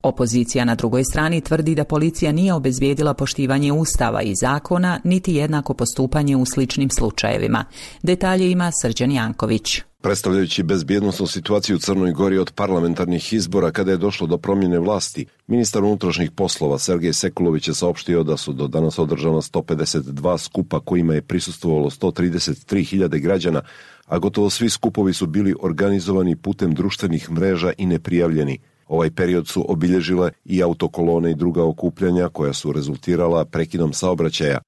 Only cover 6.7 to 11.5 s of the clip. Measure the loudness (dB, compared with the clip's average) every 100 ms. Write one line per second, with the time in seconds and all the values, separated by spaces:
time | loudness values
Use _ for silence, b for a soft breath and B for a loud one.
6.7 | 0 0 2 0 0 -2 0 0 0 -2
7.7 | B B B -2 0 2 2 2 2 0
8.7 | 0 -2 0 0 2 -2 -2 0 0 0
9.7 | -6 -6 _ -2 0 2 2 2 0 0
10.7 | 0 2 2 2 0 -2 -4 0